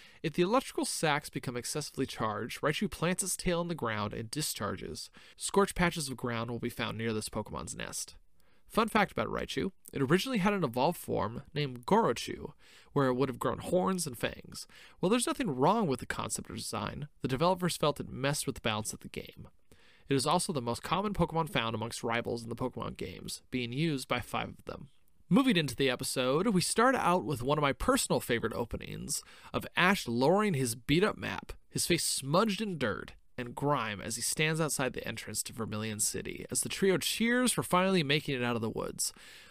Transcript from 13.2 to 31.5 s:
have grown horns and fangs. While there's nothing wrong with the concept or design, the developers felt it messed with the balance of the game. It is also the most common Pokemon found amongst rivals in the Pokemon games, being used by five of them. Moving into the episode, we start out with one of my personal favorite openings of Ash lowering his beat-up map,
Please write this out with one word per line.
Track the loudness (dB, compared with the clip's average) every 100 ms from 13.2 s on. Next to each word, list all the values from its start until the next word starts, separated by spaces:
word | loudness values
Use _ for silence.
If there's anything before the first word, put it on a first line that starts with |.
| 0
have | 0
grown | -2 -2
horns | 0 2 2 0 -2
and | -4
fangs. | -6 -6 -14 -14 -16 -18 -20 -2
While | 2
there's | 4 2
nothing | 0 0
wrong | 4 6 6 2
with | -2
the | -4
concept | -6 -4 -6 -8
or | -8
design, | -6 -4 -4 -6 -10 -6
the | -4
developers | 2 2 2 0 0
felt | 0 0
it | -6
messed | -4 -2 0 -2
with | -2
the |
balance | -2 0 -2
of | -8
the | -10
game. | -10 -12 -16 -20 -20 -20 -20 -20 -18 -2
It | 0
is | 4
also | 2 2
the | -2
most | -2 -4
common | 0 0 0
Pokemon | 2 2 2 0
found | 0 0
amongst | -2 -4 -4
rivals | 0 0 0 -4
in | -4
the | -4
Pokemon | -4 -4 -8 -6
games, | -10 -10 -10 -12 -6
being | -4 -2
used | 0 0 0 0
by | -2
five | -2 -4 -6
of | -10 -12
them. | -12 -12 -20 -20 -18 2
Moving | 4 6 2
into | 2 0
the | 0
episode, | 2 -2 0 2 2 4
we | 2
start | 2 4 4
out | 4 4 2
with | 0 -2
one | 0 2
of |
my | 2
personal | 2 2 2 4 0
favorite | 2 0 0
openings | -2 -4 -6 -8 -10 -6 -8 -8 -20 -6
of | -6 -4 2
Ash | 4 4 0
lowering | 2 6 6 4 2
his | 0 -2
beat-up | 2 4 4 0
map, | -4 -6 -8